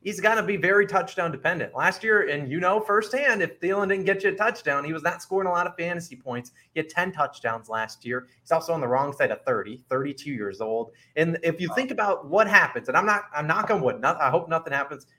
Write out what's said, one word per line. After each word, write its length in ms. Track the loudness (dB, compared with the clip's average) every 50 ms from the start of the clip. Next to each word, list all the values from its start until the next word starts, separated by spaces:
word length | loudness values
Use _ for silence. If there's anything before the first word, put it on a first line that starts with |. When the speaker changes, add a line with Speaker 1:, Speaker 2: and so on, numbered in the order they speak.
Speaker 1:
he's 180 | -10 -8 -6 0
gonna 240 | 2 4 4 4 2
be 140 | 0 0 0
very 280 | 2 4 4 4 4
touchdown 460 | 4 2 0 0 0 -2 -2 -2 -2
dependent. 420 | -4 -2 -2 -2 -2 0 -4 -6 -4
Last 300 | 0 0 0 0 0 0
year, 240 | 2 2 4 4 2
and 240 | -2 -4 -4 -4
you 80 | -4 0
know 220 | 0 2 2 2
firsthand, 600 | 0 2 2 0 2 0 -2 0 2 2 2 2
if 160 | 0 -2 -4 -4
Thielen 260 | -2 -2 0 0 0 0
didn't 180 | 0 0 2
get 160 | 0 0 2 0
you 80 | 0
a 40 | 0
touchdown, 480 | 2 0 0 0 -2 -2 -2 -2 -2 -2
he 80 | -4
was 120 | -6 -2 -2
not 180 | -2 -4 -4
scoring 260 | -6 -4 -2 0 0 2
a 40 |
lot 140 | 2 0 0
of 100 | -2 -4 -4
fantasy 400 | -6 -4 -4 -6 -8 -10 -16 -14
points. 340 | -10 -8 -8 -8 -8 -10 -16 _ _ _ _
He 60 | -6
had 80 | -6 -2
ten 240 | -2 -2 -2 -2 0
touchdowns 560 | 0 -2 -2 -2 -4 -4 -4 -4 -4 -6 -6
last 340 | -4 -4 -4 -6 -8 -12 -8
year. 240 | -6 -6 -6 -6 -10 _ _
He's 100 | _ -2
also 220 | -2 0 0 -2 -2
on 80 | -2
the 60 | 0 0
wrong 260 | 2 2 0 0 0
side 180 | 0 0 0
of 100 | 0 -2 -2
thirty, 400 | -2 -2 -2 -2 -4 -10 -14 -6 _
thirty-two 420 | -4 -2 -2 -4 -6 -8 -10 -8
years 280 | -8 -6 -6 -6 -6 -6
old. 320 | -4 -2 -2 -2 -4 -6 -10 _ _ _ _
And 220 | 0 0 0 0 0 -2
if 180 | -2 -2 -2
you 80 | -4 -2
Speaker 2:
Wow. 60 | -2
Speaker 1:
think 160 | -2 -2 -2
about 360 | -2 -2 0 0 0 -2 -2 0
what 200 | 2 2 4 6
happens, 400 | 8 6 6 6 2 -4 -4 2
and 100 | 2 4
I'm 80 | 4
not, 180 | 4 2 0 -2 -4 -6
I'm 120 | -4 -2 0
knocking 340 | 0 0 2 0 0 2
wood, 200 | 2 0 0 2
not, 180 | 0 0 2 2
I 100 | 2 2
hope 200 | 2 2 0 0
nothing 240 | -2 -2 -2 -2 -2
happens. 320 | -4 -4 -4 -8 -12 -16 _ _